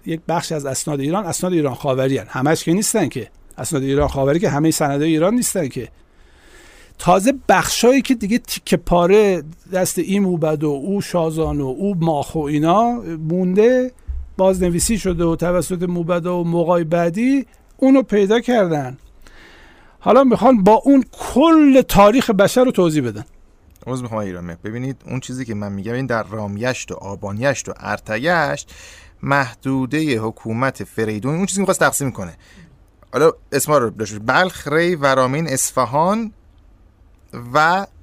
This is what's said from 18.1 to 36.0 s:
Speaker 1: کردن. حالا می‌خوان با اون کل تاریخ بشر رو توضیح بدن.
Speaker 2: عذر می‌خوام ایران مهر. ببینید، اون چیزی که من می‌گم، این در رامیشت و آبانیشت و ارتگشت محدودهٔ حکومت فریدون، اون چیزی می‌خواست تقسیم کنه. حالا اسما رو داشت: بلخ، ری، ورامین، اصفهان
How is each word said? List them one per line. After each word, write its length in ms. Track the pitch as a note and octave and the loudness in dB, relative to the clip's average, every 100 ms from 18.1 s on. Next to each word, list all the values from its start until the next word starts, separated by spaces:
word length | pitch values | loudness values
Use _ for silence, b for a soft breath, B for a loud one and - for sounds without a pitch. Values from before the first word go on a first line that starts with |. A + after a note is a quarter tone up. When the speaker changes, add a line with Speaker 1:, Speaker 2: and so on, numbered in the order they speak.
| G#3 G3 A3+ | 0 2 2
Speaker 1:
کردن. 580 | B3 A#3+ F3+ D3+ C3 C3+ - - b b b b b b b b | 2 2 2 0 -4 -12 -20 -20 b b b b b b b b
حالا 240 | - A#3 | 2 4
می‌خوان 400 | C4+ G#3 A#3 B3 | 6 4 4 6
با 180 | F#3 A3 B3+ | 6 4 6
اون 180 | C#4 A#3 | 4 4
کل 680 | - - - D#4+ D#4+ D4 C4 | -8 -2 2 6 6 8 6
تاریخ 480 | B3 - G3+ B3+ - | 4 6 6 6 2
بشر 340 | G3 G3 - | 2 4 4
رو 80 | B3+ | 2
توضیح 320 | A#3+ F3 D3+ | 4 2 2
بدن. 220 | A#2+ G#2 - - - _ _ _ - | -2 -6 -14 -20 -20 _ _ _ -10
Speaker 2:
عذر 140 | B2+ | -8
می‌خوام 200 | B2 A2 | -6 -6
ایران 240 | G2+ F2+ F2 | -6 -8 -12
مهر. 120 | E2+ | -12
ببینید، 380 | G#2 A#2 C3 B2+ - | -10 -8 -10 -10 -10
اون 140 | B2+ | -10
چیزی 260 | - B2+ A#2 | -8 -12 -10
که 80 | |
من 180 | G#2 G#2 | -8 -8
می‌گم، 220 | G2 G2 | -8 -6
این 120 | A#2+ C3 | -6 -4
در 180 | A#2 | -4
رامیشت 680 | G2+ G#2+ G#2 G2+ B2 B2 - | -4 -8 -8 -6 -4 -6 -10
و 40 | F2+ | -12
آبانیشت 720 | F#2+ G2+ G2+ G#2 C3+ C3 - | -12 -10 -8 -4 -2 -2 -8
و 40 | - | -12
ارتگشت 960 | - G#2 - A2 D3 F3 C#3+ C#3+ - B B B B _ | -8 -8 -6 -4 0 0 0 -4 -10 B B B B _
محدودهٔ 960 | C3+ C#3 B2+ - C3+ C3+ C3 D3 D#3+ A2+ | -2 -2 -2 -6 -4 -4 -2 -2 -2 -2
حکومت 640 | A2 G#2+ A2 A2+ C3+ - | -4 -8 -8 -4 -4 -4
فریدون، 520 | G2 - A2 G#2+ B2 D#3+ | -12 -6 -4 -4 -4 -4
اون 100 | F#3+ | -4
چیزی 160 | F#3+ | -2
می‌خواست 180 | F#3+ F3+ | -2 2
تقسیم 320 | D3+ - C#3 | 0 0 -6
کنه. 260 | A2 F2+ - b b b _ _ _ _ | -6 -14 -16 b b b _ _ _ _
حالا 180 | B2 D#3 - - | 2 2 2 -6
اسما 260 | C3+ D3+ D3+ | -4 2 2
رو 120 | A2+ | 0
داشت: 260 | G2 G#2 G#2 A2 | -4 -8 -6 -2
بلخ، 420 | C3+ F#3 - D3 | 0 0 -4 -4
ری، 280 | D3+ E3+ E3+ | 0 0 0
ورامین، 520 | C#3 C3+ B2+ C#3 E3 | 2 2 2 0 -4
اصفهان 840 | C3 - - A#2+ C#3 | -4 -4 -2 -2 0